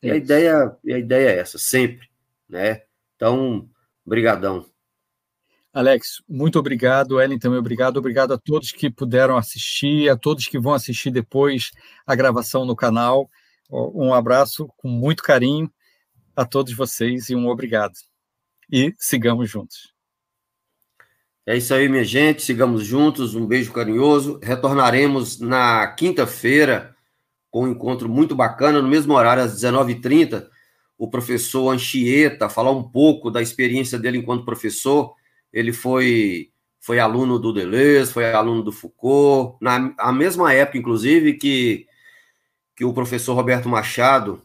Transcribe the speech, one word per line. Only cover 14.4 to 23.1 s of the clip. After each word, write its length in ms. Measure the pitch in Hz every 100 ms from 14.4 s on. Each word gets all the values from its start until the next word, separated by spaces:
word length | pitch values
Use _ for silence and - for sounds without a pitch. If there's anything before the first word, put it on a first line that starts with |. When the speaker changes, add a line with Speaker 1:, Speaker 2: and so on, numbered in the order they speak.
| 139 - 151 _
Speaker 2:
com 140 | 135
muito 340 | 120 131 160
carinho 480 | - 139 123 147 160 _ _ _ _ _ _ -
a 80 |
todos 300 | 123 139 131
vocês 560 | 117 127 - 117 127 117
e 60 | 123
um 120 | 120
obrigado. 460 | 123 123 110 104 - - _ _ _ _ _ _
E 240 | 156 139 208
sigamos 520 | - 131 117 117 117
juntos. 440 | 107 - - - _ _ _ _ _ _ _ _ _ _ _ _ _ _ _ -
Speaker 1:
É 100 | 120
isso 180 | 123
aí, 140 | 135 139
minha 160 | 135
gente. 380 | 110 123 151 151
Sigamos 420 | - 120 127 117
juntos. 520 | 104 127 151